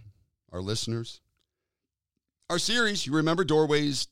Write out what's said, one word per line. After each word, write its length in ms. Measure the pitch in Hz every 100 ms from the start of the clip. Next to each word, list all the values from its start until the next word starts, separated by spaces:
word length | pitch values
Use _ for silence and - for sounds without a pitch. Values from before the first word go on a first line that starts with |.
| 110 - _ _ _
our 100 | 87
listeners. 600 | 95 113 - 117 117 - _ _ _ _ _ _ _ _ _ _ _ _ -
Our 100 | 170
series, 460 | 185 240 226 202 123
you 60 |
remember 320 | 151 156 170
Doorways 640 | 165 156 156 147 147 135 -